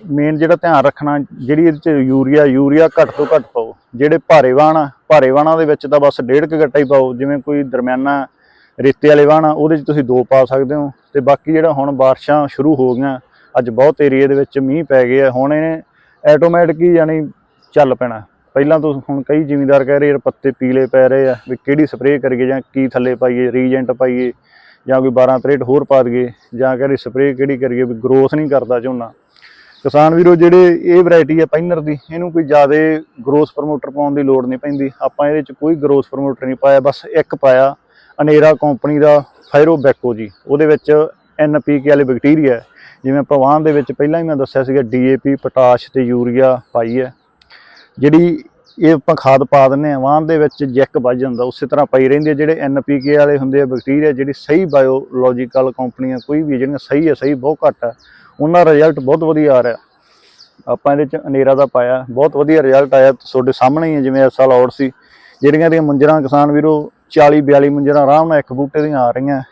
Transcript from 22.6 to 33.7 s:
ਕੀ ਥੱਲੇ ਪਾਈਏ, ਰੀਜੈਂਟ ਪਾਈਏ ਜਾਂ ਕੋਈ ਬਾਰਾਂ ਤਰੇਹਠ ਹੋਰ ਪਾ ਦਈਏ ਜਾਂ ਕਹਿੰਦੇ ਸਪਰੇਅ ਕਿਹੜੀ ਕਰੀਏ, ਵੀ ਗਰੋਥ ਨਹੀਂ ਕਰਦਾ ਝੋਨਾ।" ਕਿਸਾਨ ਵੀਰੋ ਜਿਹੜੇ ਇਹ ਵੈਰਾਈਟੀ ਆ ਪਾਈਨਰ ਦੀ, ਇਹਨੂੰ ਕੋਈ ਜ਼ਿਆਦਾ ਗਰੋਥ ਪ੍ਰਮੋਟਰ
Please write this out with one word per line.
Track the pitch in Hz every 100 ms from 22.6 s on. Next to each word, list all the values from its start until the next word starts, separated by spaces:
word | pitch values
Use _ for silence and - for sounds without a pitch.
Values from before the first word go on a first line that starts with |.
| -
ਕੀ | 135 131
ਥੱਲੇ | 127 123 123
ਪਾਈਏ, | 127 123 123
ਰੀਜੈਂਟ | 123 127 131 123
ਪਾਈਏ | 127 131 123 127 - _ _ _ _ -
ਜਾਂ | 131
ਕੋਈ | 131
ਬਾਰਾਂ | 123 127 131
ਤਰੇਹਠ | 131 139
ਹੋਰ | 120 143
ਪਾ | 139 135
ਦਈਏ | 120 120 123 - _ 117
ਜਾਂ | 131 127
ਕਹਿੰਦੇ | 139 135
ਸਪਰੇਅ | 120 127 143 127
ਕਿਹੜੀ | 139 131
ਕਰੀਏ, | 131 123
ਵੀ | 127 113
ਗਰੋਥ | 123 135 135 151
ਨਹੀਂ | 151
ਕਰਦਾ | 139 113 123
ਝੋਨਾ।" | 123 127 117 _ _ _ - _ _ _
ਕਿਸਾਨ | 139 143 156 165
ਵੀਰੋ | 175 170
ਜਿਹੜੇ | 175 180 180 170
ਇਹ | 175 175
ਵੈਰਾਈਟੀ | 175 170 139 160
ਆ | 160
ਪਾਈਨਰ | 160 175 165
ਦੀ, | 151 151 -
ਇਹਨੂੰ | 165 175
ਕੋਈ | 165
ਜ਼ਿਆਦਾ | 147 147 143 151 156 156
ਗਰੋਥ | 156 - 120 147 151 -
ਪ੍ਰਮੋਟਰ | 147